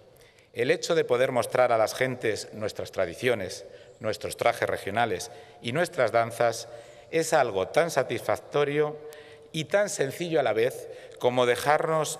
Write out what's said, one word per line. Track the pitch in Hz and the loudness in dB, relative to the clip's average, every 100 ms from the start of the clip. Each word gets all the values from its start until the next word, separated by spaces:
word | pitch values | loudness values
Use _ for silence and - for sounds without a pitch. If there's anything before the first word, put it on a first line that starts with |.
| - - - _ _ | -20 -20 -20 _ _
El | - 123 | -2 0
hecho | 175 - 165 | 0 2 0
de | |
poder | 151 123 131 | 4 4 4
mostrar | 123 117 123 123 | 2 2 4 4
a | 117 | 4
las | 107 | 2
gentes | - 131 123 120 101 - | 2 -2 0 -2 -4 -6
nuestras | 110 104 - 92 | -8 -8 -6 -6
tradiciones, | - 90 82 123 113 90 - - - - - | -4 -4 -2 -2 0 -4 -10 -16 -20 -20 -8
nuestros | 110 101 90 - | -6 -6 -8 0
trajes | 117 117 98 | 0 2 0
regionales | 92 - 104 117 87 - - - - | -2 -4 0 0 -2 -6 -14 -20 -12
y | 117 | -6
nuestras | 139 175 - 117 | -2 -2 0 2
danzas | 117 117 113 120 113 - - - - - | 2 0 0 0 -2 -8 -16 -18 -20 -4
es | 160 156 | -2 2
algo | 160 120 98 185 | 2 2 0 0
tan | - 165 | 2 2
satisfactorio | 143 127 120 - 104 - 143 143 147 147 151 - - - - - | 0 -2 -2 -2 -2 -2 0 0 0 -2 -4 -14 -18 -20 -20 -12
y | 160 151 | -8 -2
tan | 202 208 | 0 0
sencillo | - 139 - 170 160 | -2 -4 -4 -2 0
a | |
la | 123 | 2
vez | 107 123 - - - - - | 2 2 0 -10 -16 -18 -2
como | 123 123 123 | 0 4 4
dejarnos | 117 143 151 160 160 147 - | 4 4 2 2 0 -2 -4